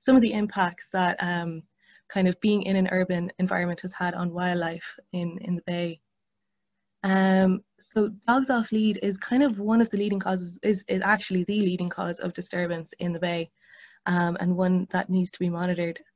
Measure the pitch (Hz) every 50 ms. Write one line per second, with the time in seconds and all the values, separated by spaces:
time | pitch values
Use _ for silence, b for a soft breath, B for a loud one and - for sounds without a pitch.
0 | - - 262 262 226 220 214 214 208 208 - 202 190 175 175 - - - - 190
1 | 185 175 - - - 175 175 175 170 165 165 160 - _ _ b b b b b
2 | b _ - 196 185 185 180 _ - 220 208 208 185 190 190 196 190 185 185 185
3 | 185 185 185 175 175 180 - _ 185 185 190 180 175 175 175 170 - 185 185 -
4 | 185 180 175 180 175 175 165 175 180 180 180 175 170 165 165 170 - - - -
5 | - _ - 180 175 170 165 180 - - 180 175 - - 175 175 175 170 165 160
6 | _ _ _ _ _ _ _ _ _ _ _ _ _ _ _ _ _ _ _ _
7 | - 196 190 190 190 190 190 190 190 190 185 190 - _ _ _ _ _ _ 220
8 | 208 208 214 196 _ - 233 262 269 269 262 240 226 - - 220 214 214 202 196
9 | - 196 196 190 - - 240 254 285 285 226 196 202 214 220 226 233 226 - 202
10 | 202 208 202 196 185 - 190 185 180 175 170 - - 208 214 190 - - - 185
11 | 185 190 214 202 196 - 190 185 180 - 202 214 208 185 180 180 180 175 - -
12 | 190 175 170 170 - 180 175 - 180 - - 175 175 170 170 165 165 - - _
13 | - 175 170 165 175 175 170 170 165 165 B B B B B B B B B B
14 | B - 180 175 175 175 170 - - 175 180 175 185 185 185 180 185 - - 185
15 | - - 185 185 180 175 - - 180 175 175 170 175 180 180 170 175 170 165 -
16 | - _ _